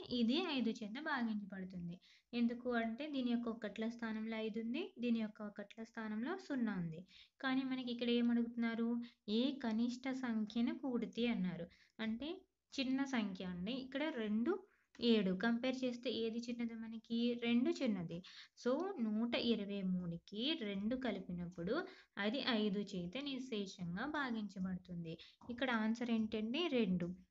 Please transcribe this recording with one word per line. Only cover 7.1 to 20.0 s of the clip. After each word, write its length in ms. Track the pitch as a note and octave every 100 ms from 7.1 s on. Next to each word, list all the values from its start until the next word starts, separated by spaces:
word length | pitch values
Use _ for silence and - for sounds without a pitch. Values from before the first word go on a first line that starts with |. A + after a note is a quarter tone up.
| - - -
కానీ 220 | C4+ C4
మనకి 260 | C4+ C4 A#3+
ఇక్కడ 180 | A#3+ A#3+
ఏం 180 | A#3+ A#3+
అడుగుతున్నారు? 600 | A#3+ A#3 A#3+ A#3 A3+ A#3 A#3+ A#3+ - -
ఏ 120 | A3 C4 C4+
కనిష్ట 580 | A#3 A3 A#3+ A#3+ C4+ C4
సంఖ్యను 580 | B3+ A3 G#3+ A#3 B3 E4
కూడితే 480 | C#4 A#3+ F#3+ - A#3+
అన్నారు. 400 | G3+ F#3 D#3+ E3+ - _ -
అంటే 300 | A3 A3+ C#4+ F#4+ - _ _
చిన్న 260 | - B3+ C4 C4+
సంఖ్య 400 | B3 G3+ F#3 F#3
అండి. 280 | F3 F#3+ C4+
ఇక్కడ 260 | - C4+ D#4 C4+
రెండు, 380 | G#3+ G#3+ A#3+ F#4+ - _ _ -
ఏడు 320 | A#3+ A3 F#3 F#3
కంపేర్ 420 | A#3 A#3 C4 C4
చేస్తే 320 | B3+ A#3+ C4+ A3
ఏది 240 | A3+ A#3
చిన్నది 360 | A#3+ A#3 A#3 A3+
మనకి? 420 | A3+ A3+ - A#3 A#3+ A#3+
రెండు 300 | A#3 A#3+ D4
చిన్నది. 480 | E4+ C4 F#3+ E3 E3+ - - - -
So 160 | A#3+ C#4 F#4+ F#4+
నూట 340 | A3 G#3+ A#3+ A#3+ A#3
ఇరవై 340 | G#3+ G3+ G3+
మూడుకి 580 | F#3+ F3+